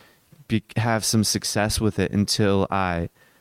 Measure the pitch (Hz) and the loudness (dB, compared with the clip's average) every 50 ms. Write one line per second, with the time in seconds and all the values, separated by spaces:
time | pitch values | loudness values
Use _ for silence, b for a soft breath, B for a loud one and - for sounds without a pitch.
0 | b b b b b b - - - - 113 104 - - - 113 113 120 113 110 | b b b b b b -20 -20 -6 -4 -2 -2 -2 -2 -2 -2 0 0 0 0
1 | 95 - - 110 104 - - 101 - - - 104 104 107 - - 110 104 - - | 0 0 2 2 2 2 0 -2 -4 -4 -2 -2 0 0 0 0 -2 -2 0 0
2 | 95 - - 101 101 - - - 107 98 98 98 95 - 95 98 95 90 87 85 | -2 0 0 0 0 0 0 0 2 2 2 2 0 0 -2 -2 -2 -2 -2 -4
3 | 85 - b b b b b b | -4 -6 b b b b b b